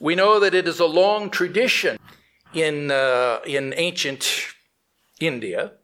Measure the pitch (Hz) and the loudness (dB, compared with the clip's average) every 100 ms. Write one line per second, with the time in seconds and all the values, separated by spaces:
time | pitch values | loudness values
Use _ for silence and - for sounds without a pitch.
0 | 147 175 196 214 196 180 170 165 170 165 | -2 2 4 4 4 2 0 0 2 4
1 | 196 214 202 - 180 185 254 - 175 110 | 4 2 -4 -4 -2 0 0 0 -2 -4
2 | - - _ _ _ 165 156 147 147 135 | -10 -20 _ _ _ -2 -2 -2 -2 0
3 | 135 123 123 113 - 139 135 170 175 175 | 2 2 0 -2 -4 -4 -4 -4 -4 -4
4 | 147 131 - - - - _ _ _ _ | -6 -4 -4 -4 -8 -14 _ _ _ _
5 | _ _ 160 123 107 90 - - | _ _ -4 -4 -6 -6 -6 -10